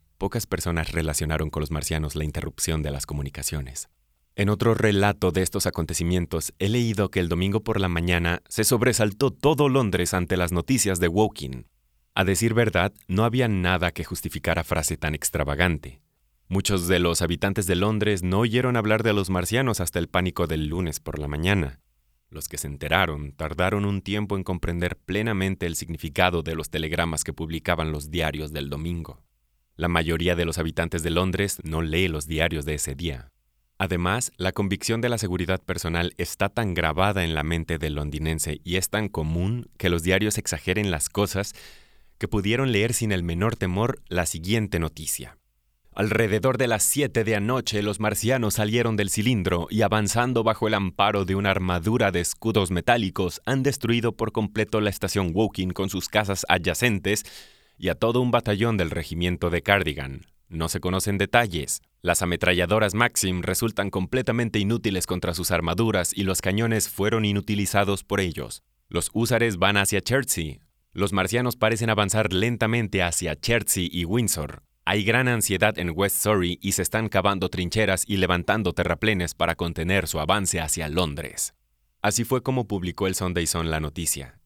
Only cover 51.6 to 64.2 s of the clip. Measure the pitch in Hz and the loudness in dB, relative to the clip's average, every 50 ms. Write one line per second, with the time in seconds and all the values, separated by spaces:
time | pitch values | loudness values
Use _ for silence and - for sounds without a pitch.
51.6 | 92 92 90 87 82 107 113 127 113 - 87 87 85 - - - - 113 101 107 | 2 0 0 0 0 0 2 2 2 2 2 0 -2 -2 -4 -4 -2 0 2 2
52.6 | 95 87 92 85 - - 120 120 180 185 - - 95 87 - - - - 135 135 | 2 2 0 0 2 4 4 4 2 0 -2 -2 -2 -2 -4 -6 -4 -2 0 0
53.6 | 127 139 131 - - 110 117 117 110 117 110 - 123 107 - 113 107 95 - 110 | 2 0 0 0 0 2 2 2 2 0 -2 -2 -4 -2 0 -2 -2 0 0 -2
54.6 | 107 - - 110 104 101 90 - - 92 - 101 92 85 80 98 113 101 - - | -2 0 0 0 2 0 0 -2 -4 -2 0 0 0 2 2 2 2 2 0 -2
55.6 | 92 92 87 - 95 95 - 92 - - - 107 107 98 98 - - - 92 92 | -2 -2 -2 -2 -2 -2 -4 -4 -4 0 0 0 0 0 -2 -2 0 0 0 2
56.6 | 78 90 82 - 120 123 104 92 - 98 107 - - - - - - - - _ | 2 0 0 2 2 2 2 0 0 0 0 -2 -2 -8 -14 -20 -20 -20 -20 _
57.6 | _ _ _ - - 92 82 - 110 113 117 127 127 123 120 120 - 110 104 95 | _ _ _ -4 -4 -2 0 2 2 2 4 2 4 4 2 2 2 2 2 2
58.6 | 113 117 113 95 87 78 73 82 80 - 80 82 87 90 90 - 90 85 85 85 | 2 2 2 2 0 0 -2 -4 -6 -6 -2 0 0 0 0 0 0 0 0 0
59.6 | - 101 101 98 87 78 69 69 67 67 67 67 - _ _ _ _ - 85 80 | 2 4 4 4 2 0 -4 -4 -8 -8 -10 -12 -16 _ _ _ _ -10 -6 -4
60.6 | 80 78 - 87 - 90 92 95 - 104 98 95 101 - - 120 120 101 85 78 | -4 -2 -4 -4 -2 -2 -2 0 0 0 0 0 0 2 4 2 2 2 -2 -6
61.6 | 69 - - - - _ _ _ - 87 85 - 92 87 87 82 - 85 90 87 | -6 -6 -8 -8 -10 _ _ _ 0 0 2 2 2 0 0 2 2 2 4 4
62.6 | 87 85 104 110 107 101 95 110 120 120 - - - 92 92 90 90 92 92 - | 4 2 4 2 2 2 2 2 2 2 2 0 0 0 0 0 -2 -2 -2 0
63.6 | 117 113 - - 98 98 - 98 92 - - 131 | -2 -2 -2 -2 -4 -2 -2 -2 -2 -2 -2 -2